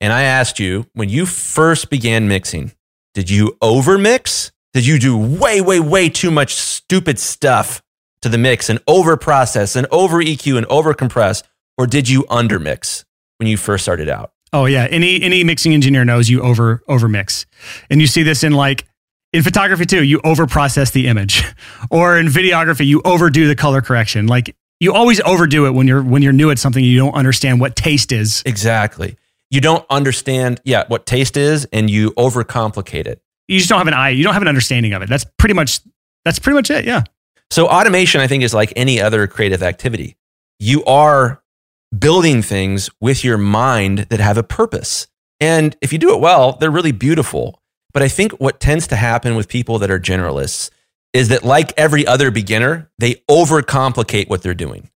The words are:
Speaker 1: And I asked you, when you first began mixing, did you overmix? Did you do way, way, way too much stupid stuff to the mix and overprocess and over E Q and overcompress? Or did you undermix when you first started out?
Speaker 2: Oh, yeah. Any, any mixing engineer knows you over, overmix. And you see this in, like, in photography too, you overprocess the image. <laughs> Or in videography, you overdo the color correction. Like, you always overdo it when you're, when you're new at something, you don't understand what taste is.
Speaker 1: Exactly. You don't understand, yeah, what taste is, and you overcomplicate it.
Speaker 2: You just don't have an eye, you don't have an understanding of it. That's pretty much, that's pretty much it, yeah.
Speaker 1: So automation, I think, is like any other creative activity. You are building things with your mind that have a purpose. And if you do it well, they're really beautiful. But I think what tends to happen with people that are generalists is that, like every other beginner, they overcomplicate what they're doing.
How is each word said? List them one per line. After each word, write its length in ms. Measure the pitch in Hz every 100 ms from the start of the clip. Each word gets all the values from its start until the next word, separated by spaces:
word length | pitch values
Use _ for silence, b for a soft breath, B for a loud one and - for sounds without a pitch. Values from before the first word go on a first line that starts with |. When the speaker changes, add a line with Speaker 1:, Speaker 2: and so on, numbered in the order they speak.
Speaker 1:
And 100 | 104
I 120 | 117
asked 360 | 139 131 123 -
you, 280 | 98 95 120
when 160 | - 101
you 160 | 120 180
first 640 | - - - 160 - -
began 380 | 143 117 113 107
mixing, 440 | 98 - 82 67 - _ _ _
did 160 | 101 92
you 280 | 101 104 -
overmix? 880 | 113 123 135 196 202 247 - - - _ _
Did 120 | 131 120
you 120 | 156
do 200 | 131 113
way, 440 | 110 165 254 208
way, 180 | 185 185
way 300 | 156 190 170
too 220 | - 180
much 240 | 151 135 -
stupid 640 | - - - 185 180 127
stuff 640 | - - 139 117 - - - _ _ _
to 60 | 120
the 80 | 117
mix 300 | 127 120 -
and 140 | 113 -
overprocess 920 | 175 165 - - 139 123 117 101 131
and 100 | 127
over 300 | 165 185 170
E 140 | 160 147
Q 220 | - 127
and 80 | 113
overcompress? 760 | 147 156 147 127 123 104 104 - _ _ -
Or 80 | 127
did 240 | 139 123
you 140 | 131
undermix 800 | 139 120 117 98 76 69 - - - _ _ -
when 100 | 113
you 100 | 107
first 260 | - 101
started 260 | - 87 76
out? 220 | 58 - _ _
Speaker 2:
Oh, 120 | 151 135
yeah. 220 | 135 120
Any, 320 | 170 175 185
any 220 | 185 180
mixing 300 | 170 160 165 156
engineer 280 | 135 135
knows 260 | 120 120 117
you 120 | 123
over, 400 | 123 117 117 117 -
overmix. 560 | 131 117 104 95 - - B B B B
And 100 | 147
you 60 | 151
see 160 | 170
this 200 | 156 147
in, 100 | 160
like, 340 | 143 139 135 - _ _ _ _
in 100 | 165
photography 420 | 170 180 196 185 175
too, 180 | 190
you 160 | 139 147
overprocess 760 | 160 160 160 151 143 143 131
the 140 | 135 127
image. 360 | 110 98 - B
<laughs> 40 | B B B 117
Or 260 | 165 175 170
in 100 | 165
videography, 580 | 139 185 170 165 143 143
you 140 | 143 185
overdo 420 | 180 175 147 156
the 80 | 139
color 260 | 147 135
correction. 440 | 123 120 113 107 107
Like, 300 | 123 120 - _ _
you 140 | 175
always 280 | 190 240 214
overdo 460 | 160 180 165 151 139
it 40 |
when 160 | 131 131
you're, 160 | 131
when 180 | 131 131
you're 120 | 139
new 180 | 135 156
at 80 | 131
something, 240 | 139 127
you 140 | 127 123
don't 160 | 135
understand 480 | 147 131 127 139 123
what 140 | 131 -
taste 360 | 165 143 -
is. 320 | 117 104 - -
Speaker 1:
Exactly. 720 | 104 110 113 107 - - - _ _ _
You 120 | 135
don't 240 | 147 165 -
understand, 720 | 139 139 123 - 131 127 120 135
yeah, 180 | 117 -
what 180 | 113 -
taste 320 | 127 135 143
is, 280 | 143 151 139
and 180 | 110 107
you 220 | 104 107
overcomplicate 960 | 113 123 120 113 123 110 104 95 76 -
it. 140 | 62 _ _ -
Speaker 2:
You 100 | 190
just 100 | 175
don't 80 | 202
have 100 | 170
an 60 |
eye, 160 | 131 135
you 140 | 127
don't 100 | 175
have 80 | 196
an 60 | 185
understanding 460 | 135 - 123 117
of 80 | 98
it. 80 | 95
That's 160 | 135 - -
pretty 160 | 214
much, 260 | 190 143 - - _ _ _ 165
that's 140 | 170
pretty 160 | - 285
much 140 | 240
it, 160 | 285 -
yeah. 180 | 233 113 _ _ _ _
Speaker 1:
So 180 | - 165
automation, 520 | 175 220 185 180 160
I 80 | 131
think, 160 | 139
is 100 | 120
like 200 | 107 110 -
any 240 | 131 120
other 280 | 104 110 101
creative 360 | - 101 95
activity. 540 | 90 87 131 113 69 - _ _ _ _
You 240 | 104 143 -
are 560 | 135 151 139 123 135 _ _ _ _ _ 104
building 440 | 147 180 165 127
things 480 | 104 98 95 98 - -
with 240 | 113 131
your 140 | 127 110
mind 640 | 101 104 127 120 98 98 104
that 100 | 107
have 180 | 104 104
a 60 |
purpose. 640 | 113 - 220 104 - - - _ _ _
And 360 | 156 165 151 -
if 120 | 131
you 60 | 160
do 140 | 339
it 60 | -
well, 340 | 156 175 127 131
they're 100 | 160
really 220 | 151 165
beautiful. 680 | 110 123 165 117 71 60 - _ _ _
But 100 | 143
I 60 | 135
think 240 | - 208
what 260 | - 135 -
tends 260 | - 156 -
to 80 | 110
happen 400 | 117 117 123 113
with 120 | 107
people 320 | 123 117 113
that 100 | 98
are 100 | 95
generalists 680 | - 92 87 69 69 - - - _ _ _
is 160 | 127 120
that, 140 | 127
like 300 | 120 135 - -
every 280 | 156 147 143
other 260 | 127 139
beginner, 600 | 110 98 110 123 165 156 -
they 160 | 120 - -
overcomplicate 1000 | 151 160 151 131 139 131 120 110 107 -
what 140 | 95
they're 100 | 92
doing. 360 | 90 78 50 -